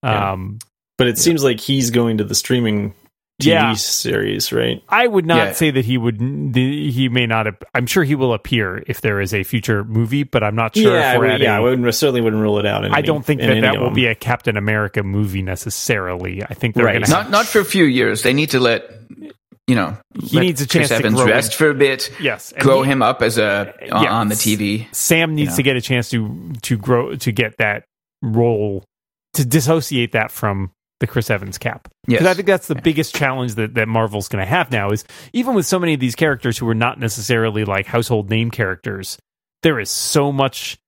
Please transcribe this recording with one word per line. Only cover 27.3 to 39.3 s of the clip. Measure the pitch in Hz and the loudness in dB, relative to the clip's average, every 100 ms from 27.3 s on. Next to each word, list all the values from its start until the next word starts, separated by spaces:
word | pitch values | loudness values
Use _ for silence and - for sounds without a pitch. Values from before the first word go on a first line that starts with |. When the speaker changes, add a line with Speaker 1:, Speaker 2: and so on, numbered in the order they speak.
Speaker 2:
get | 110 113 - | -2 -2 0
that | 107 104 - _ _ _ | -2 -2 -8 _ _ _
role, | 117 110 120 113 104 98 - _ _ _ _ | -2 2 2 2 -2 -6 -10 _ _ _ _
to | - 131 | -4 0
dissociate | 151 135 160 - 131 120 | 2 2 0 0 -2 -2
that | 117 110 | -2 -4
from | - 110 98 95 _ _ _ | -4 -4 -2 -6 _ _ _
the | 120 | -4
Chris | - 110 | -2 -2
Evans | 104 98 95 | -2 -4 -8
Cap. | 120 - - _ - | -8 -8 -14 _ 0
'Cause | 120 | 4
Speaker 3:
Yes. | 170 | 4
Speaker 2:
I | |
think | 180 196 | 2 2
that's | 185 - | 0 0
the | 143 | -2
Speaker 3:
Yeah. | |
Speaker 2:
biggest | 165 151 160 - | 0 0 -2 -2
challenge | 143 131 127 107 | -2 -2 -4 -4
that, | 110 | -4
that | 113 110 | -2 0
Marvel's | 113 110 104 98 | 0 0 -2 -4
gonna | 104 95 | -4 0
have | 160 170 | 0 0
now | 123 101 | -2 -2
is | 104 - - - | -2 -6 -20 -8
even | 226 247 | -4 0
with | 233 165 | 0 0
so | 190 | 0
many | 175 | 0
of | 151 | 0
these | 127 113 | 0 0
characters | 160 131 131 113 | 0 0 -2 -2
who | 120 | -2
are | 113 | 0
not | 120 - | 0 0
necessarily, | 117 113 104 120 113 107 104 | -6 -6 -2 0 2 0 -2
like, | 98 95 | -2 0
household | 120 117 113 98 | -2 0 -2 0
name | 110 117 | -2 -2
characters, | - 101 92 - 101 95 - _ | -2 -4 -4 -8 -10 -10 -14 _